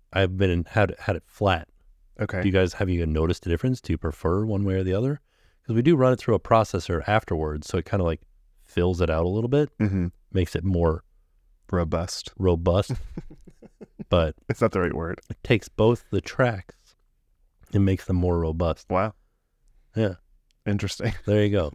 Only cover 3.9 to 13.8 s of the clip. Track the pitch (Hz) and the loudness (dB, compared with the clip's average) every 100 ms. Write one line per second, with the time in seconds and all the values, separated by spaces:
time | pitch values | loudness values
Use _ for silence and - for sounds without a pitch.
3.9 | 80 80 - 85 92 110 98 98 95 92 | -4 -4 -4 -2 -2 -2 -2 0 -2 0
4.9 | 95 131 147 _ _ _ _ - 113 160 | -2 -2 -4 _ _ _ _ -4 0 4
5.9 | 151 127 127 - 113 - 113 107 92 - | 4 4 2 2 0 4 4 2 -2 -2
6.9 | 82 - 107 - 82 78 76 - 92 - | -2 0 0 0 -4 -4 -6 -6 -6 -2
7.9 | 101 85 80 _ _ _ _ _ - 87 | -2 0 -2 _ _ _ _ _ 0 0
8.9 | 87 82 80 87 104 117 143 147 - 110 | 2 0 0 0 -2 0 0 0 -2 -2
9.9 | 95 87 - _ 95 87 - 92 87 85 | 0 -2 -6 _ -2 0 -2 0 2 2
10.9 | 80 - _ _ _ _ _ - 90 80 | 0 -6 _ _ _ _ _ -4 -2 -2
11.9 | 82 87 - - - 92 85 85 92 - | -2 -4 -10 -12 -2 0 2 2 2 0
12.9 | 127 - - - - - - - - | -4 -8 -14 -16 -20 -20 -20 -20 -20